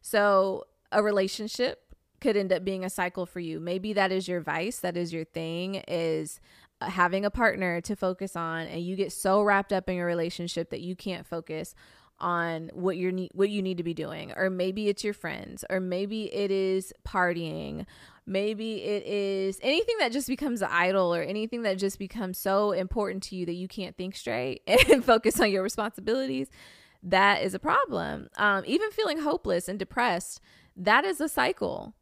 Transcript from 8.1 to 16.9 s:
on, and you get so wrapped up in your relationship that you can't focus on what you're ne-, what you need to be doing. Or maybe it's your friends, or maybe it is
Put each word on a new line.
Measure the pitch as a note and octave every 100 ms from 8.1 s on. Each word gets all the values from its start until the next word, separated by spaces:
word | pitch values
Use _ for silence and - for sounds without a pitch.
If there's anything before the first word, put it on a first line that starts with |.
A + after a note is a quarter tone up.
| F#3 F#3+ F3
on, | E3 E3 D#3+
and | E3
you | F3 F#3+
get | F#3+
so | - F#3+ G3
wrapped | G#3 G3 G3+
up | F#3+ F#3
in | F3+
your | F3
relationship | E3+ E3+ - F3 - E3
that | -
you | F3 F#3
can't | G3+ F3 -
focus | E3+ - D#3 D#3+ - - - _ _
on | F3 F3 E3+ D#3+ D#3+
what | - F3+ F3
you're | F#3
ne-, | F#3 F#3
what | - G3+
you | G#3
need | F#3+ F3+
to |
be | E3
doing. | D#3+ D3+ D#3+ D3+ -
Or | F#3+
maybe | F#3 F#3 F#3+ G#3
it's | G3
your | G#3+
friends, | G3+ E3+ - - - -
or | F#3
maybe | F#3 F3+ G3+ A3 G#3+
it | - G3+
is | F#3+ F#3+ F#3+ F#3+